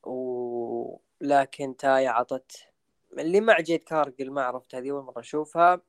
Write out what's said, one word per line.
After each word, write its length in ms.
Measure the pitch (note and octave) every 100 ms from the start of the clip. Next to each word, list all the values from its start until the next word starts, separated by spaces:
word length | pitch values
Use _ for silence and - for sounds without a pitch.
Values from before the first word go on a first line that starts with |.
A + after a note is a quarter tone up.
و-، 920 | - B2+ B2+ B2 B2 A#2+ A#2 A#2 - - _ _
لكن 560 | C#3+ C#3+ C3+ - C#3 B2+
تايا 320 | C#3 C3+ C3
عطت 580 | A#2 B2 C3 _ - _ _ _ _ _ -
اللي 220 | D#3 G3
مع 180 | A3+ E3+
جيد 240 | D#3+ E3
كارجل، 480 | - D#3 C#3 B2+ C3
ما 100 | C#3
عرفت، 320 | B2+ B2+ _
هذه 160 | B2+ C3
أول 120 | C#3+
مرة 160 | C3 A#2+
أشوفها 600 | - D3+ D3+ E3 F3 F3+